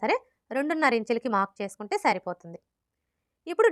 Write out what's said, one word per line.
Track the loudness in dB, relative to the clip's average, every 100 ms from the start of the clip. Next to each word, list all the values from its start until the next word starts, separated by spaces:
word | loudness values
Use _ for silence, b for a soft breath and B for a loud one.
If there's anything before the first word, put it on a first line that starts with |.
సరే | 0 0 -2 _ -6 -4
రెండున్నర | -2 2 2 2
ఇంచులకి | 0 -2 0 0
మార్క్ | 0 -4
చేసుకుంటే | -10 -8 -6 0 0
సరిపోతుంది. | 0 -4 -10 -12 -18 _ _ _ _ _ _ _ _ -4
ఇప్పుడు | 4 6